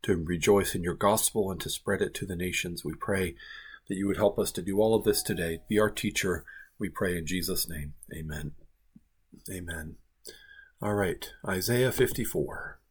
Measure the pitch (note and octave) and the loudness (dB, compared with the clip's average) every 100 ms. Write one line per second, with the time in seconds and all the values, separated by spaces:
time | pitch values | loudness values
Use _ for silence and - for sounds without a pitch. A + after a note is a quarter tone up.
0 | - F2 D#2+ F2 D#2 G2+ F#2 F#2+ F2 E2+ | 2 0 2 0 6 6 4 -2 -4 2
1 | G2+ A2 - A2+ F#2+ F2+ - - - G2 | 4 4 2 0 0 -2 -6 -6 -2 0
2 | F#2 - F#2+ F2 F#2 - F2+ E2+ D2+ D#2 | 0 -2 -6 -4 -2 -2 -4 -6 -8 -6
3 | - G2 F2+ - - - - - - F#2+ | -2 0 0 -4 -16 -18 -18 -20 -8 -2
4 | G2 F#2+ G#2 - F#2+ - F2 G2 A2 A2 | -2 2 2 2 -2 -2 0 4 6 6
5 | G#2 G2+ - F2+ E2 E2 - G#2 G#2+ - | 4 2 0 -2 -2 -4 0 2 4 2
6 | - - F#2+ E2 - - - _ G2 - | -2 0 0 -2 -6 -20 -20 _ -6 -2
7 | F#2+ F2 D#2+ F#2 F2 F#2 - D#2 D2 C#2+ | -2 0 -2 -2 0 -2 -4 -6 -8 -10
8 | - D2+ D#2 D2+ D2+ - - _ _ - | -14 -10 -8 -8 -8 -12 -20 _ _ -20
9 | _ _ _ - - F#2+ E2+ E2 D#2 - | _ _ _ -20 -12 -10 -8 -10 -10 -14
10 | _ _ - - - - - _ G#2 G#2 | _ _ -20 -20 -20 -20 -20 _ -2 2
11 | F#2 - - - - F#2 G2+ B2 C3 B2+ | 0 -2 -8 -10 -4 -2 2 2 2 4
12 | B2 A#2+ A2+ E2+ C2+ - - - _ | 2 2 -2 -2 -2 -4 -12 -16 _